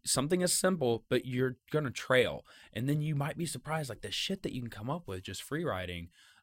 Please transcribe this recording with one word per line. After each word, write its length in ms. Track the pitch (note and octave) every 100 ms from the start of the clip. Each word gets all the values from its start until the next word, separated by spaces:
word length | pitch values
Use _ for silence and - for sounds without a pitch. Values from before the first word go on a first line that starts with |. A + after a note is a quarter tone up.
| -
something 360 | - C#3+ F3+
as 120 | F3+
simple, 500 | - F#3 F#3 B2+ A2+ -
but 160 | B2+ B2+
you're 320 | B2 C3 B2+ -
gonna 200 | D3+ C#3
trail. 560 | - - B2+ G2+ C#2 - - -
And 160 | - C3
then 140 | D3+
you 120 | D3+
might 220 | C#3+ C#3+ D#3+
be 80 |
surprised, 460 | E3+ C3 D3 D#3+ C#3
like, 100 | G#2+
the 100 | G2+
shit 320 | - - G3
that 100 | -
you 80 | B2+
can 80 | A#2
come 180 | - A2+
up 180 | E3+ E3+
with 160 | F#2
just 200 | F#2+ F#2+
free 220 | - D3+
writing. 440 | E3 F#2+ F2+ F2 E2+ _ - -